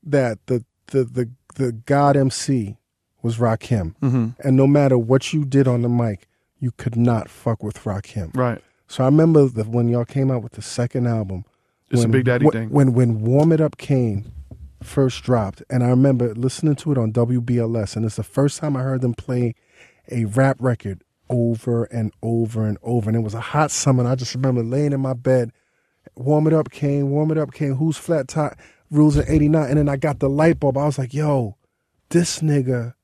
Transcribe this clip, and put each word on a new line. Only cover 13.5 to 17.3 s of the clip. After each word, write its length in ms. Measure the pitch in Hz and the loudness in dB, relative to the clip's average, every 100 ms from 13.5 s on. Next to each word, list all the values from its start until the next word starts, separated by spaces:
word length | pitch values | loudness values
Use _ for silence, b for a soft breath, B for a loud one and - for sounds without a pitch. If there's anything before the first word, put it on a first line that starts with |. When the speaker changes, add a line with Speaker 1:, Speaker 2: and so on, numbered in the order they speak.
Speaker 1:
It 80 | 160 | 4
Up 160 | 151 - | 0 -4
Kane 540 | - 135 120 101 107 - - - - _ | -2 0 0 -2 -8 -16 -18 -20 -20 _
first 400 | - - 135 - | -8 0 0 0
dropped, 380 | - 123 98 - - | -2 0 0 -8 -6
and 140 | 131 | 0
I 40 | 123 | 2
remember 440 | 127 139 127 123 | 4 4 4 0
listening 420 | 110 127 - 160 143 | -2 -4 -2 -2 -2
to 160 | - | -2
it 60 | 135 | -2
on 120 | 113 | 0
W 280 | 113 117 | 0 0